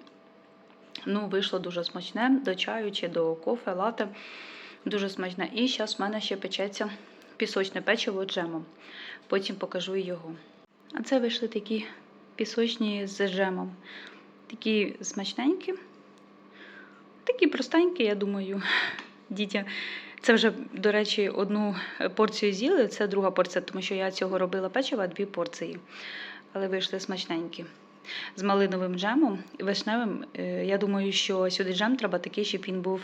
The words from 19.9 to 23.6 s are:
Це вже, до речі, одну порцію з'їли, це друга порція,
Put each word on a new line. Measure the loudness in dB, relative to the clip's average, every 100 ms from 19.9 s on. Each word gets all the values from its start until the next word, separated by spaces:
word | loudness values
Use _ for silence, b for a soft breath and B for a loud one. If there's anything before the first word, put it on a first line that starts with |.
| B B 2
Це | 6
вже, | 8 6 2 -4
до | 0 4
речі, | 4 2 2 0
одну | 2 0 2 0 -2 B B 0 4
порцію | 2 4 0
з'їли, | 2 4 6 4
це | 2 0
друга | 2 4
порція, | 4 2 0